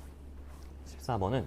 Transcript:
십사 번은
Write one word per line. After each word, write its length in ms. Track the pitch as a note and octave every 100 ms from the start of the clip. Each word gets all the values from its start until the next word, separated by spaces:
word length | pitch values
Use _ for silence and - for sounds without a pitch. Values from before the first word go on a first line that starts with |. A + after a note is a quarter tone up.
| - - - - - - - - -
십사 340 | - - A2+
번은 260 | F#2+ B2+